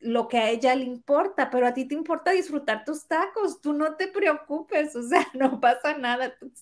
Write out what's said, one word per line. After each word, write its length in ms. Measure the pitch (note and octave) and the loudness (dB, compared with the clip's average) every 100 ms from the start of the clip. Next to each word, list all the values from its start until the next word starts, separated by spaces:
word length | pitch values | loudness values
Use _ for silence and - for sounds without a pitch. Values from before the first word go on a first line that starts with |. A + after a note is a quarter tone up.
lo 280 | A#3 A#3 A3+ | -2 0 0
que 100 | A#3+ | 0
a 120 | A3 | 2
ella 240 | A#3 B3+ C4 | 2 4 2
le 80 | |
importa, 640 | B3+ B3 - C#4+ G4 - B3+ | 0 -6 0 2 2 0 0
pero 160 | B3 B3 | 2 2
a 80 | |
ti 120 | B3+ C4 | 0 -4
te 80 | |
importa 360 | D4 E4 D#4 E4+ | -4 -2 -2 2
disfrutar 520 | F#4+ D#4+ C#4+ C#4+ G#3+ | 2 0 -4 -2 -4
tus 220 | - D4+ - | -4 -8 -2
tacos, 520 | D#4+ F#4+ A4 F#4+ - | -2 -2 -2 -2 -2
tú 120 | C#4+ | -4
no 240 | D4 D#4 D#4 | -2 -2 -2
te 120 | F#4+ | -4
preocupes, 840 | G4+ D#4+ D4+ - D4+ - G4 G3+ A#3+ | 0 0 0 -2 -8 -2 -2 -2 -4
o 60 | |
sea, 240 | A#3+ - - | 0 2 2
<laughs> 40 | |
no 260 | B3+ C4+ C4 | 0 0 4
pasa 360 | A#3+ A#3+ D4 D4 | 2 2 0 -2
nada, 380 | B3 B3 B3+ - | -2 -2 -4 -8
tú 140 | C4 - | -18 -20